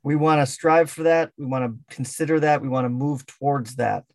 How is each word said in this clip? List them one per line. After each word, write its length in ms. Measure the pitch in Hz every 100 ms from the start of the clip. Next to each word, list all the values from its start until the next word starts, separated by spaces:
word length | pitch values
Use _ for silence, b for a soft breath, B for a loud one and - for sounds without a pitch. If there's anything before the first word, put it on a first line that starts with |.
We 140 | 139 151
want 240 | 156 151
to 60 | 139
strive 440 | - 160 160 160
for 140 | -
that. 260 | 160 165 160 -
We 80 | 135
want 180 | 131
to 300 | 123 113 -
consider 460 | - 127 - 156 160
that. 200 | 151 147
We 80 | 135
want 160 | 127
to 60 | 123
move 340 | 123 143 131 -
towards 500 | - 139 139 117 127
that. 280 | 113 101 -